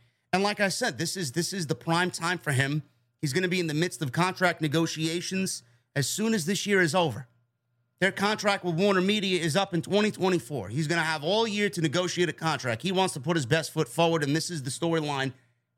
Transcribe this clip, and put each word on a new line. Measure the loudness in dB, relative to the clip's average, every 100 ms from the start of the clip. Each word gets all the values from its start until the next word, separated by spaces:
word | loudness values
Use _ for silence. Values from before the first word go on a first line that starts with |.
| _ _ _
and | 0
like | 0 2
I | 0
said, | 0 -2 -2
this | -4 -4
is, | -4
this | -2 -4
is | -4 -4
the | -4
prime | 0 2 2
time | 0 -2 -2
for | 0
him. | 0 2 0 -4 _ _ _
He's | -2
gonna | 0 0
be | 0
in | 0
the |
midst | 0 -2 -2
of | -4
contract | 0 0 2 0 0
negotiations | 0 2 0 0 -2 -2 -4 -4 -4 -6 -12 _ _ -4
as | -2
soon | 0 0
as | 0 0
this | -2 2
year | 2
is | 4
over. | 2 0 -2 -10 _ _ _ _ _ _ _
Their | 0
contract | 2 0 2 2 0
with | 0 2
Warner | 4 4
Media | 4 2 2 0
is | 2 0
up | 0
in | -2
twenty | 0 2 2
twenty-four. | 2 0 0 -2 -6 -4
He's | -4 0
gonna | 0
have | 0 -2
all | 0 2 2
year | 0 0
to | 0
negotiate | 0 0 0 0 -2
a |
contract. | 0 -2 0 -2 -2
He | 0
wants | 0 0 0
to |
put | -2 -2
his | 2
best | 0 0
foot | -2 -2
forward, | 2 2 2
and | 0 0
this | -2
is | -6
the | -8
storyline | -4 -2 -2 -2 -2 -4 -6 _ _ _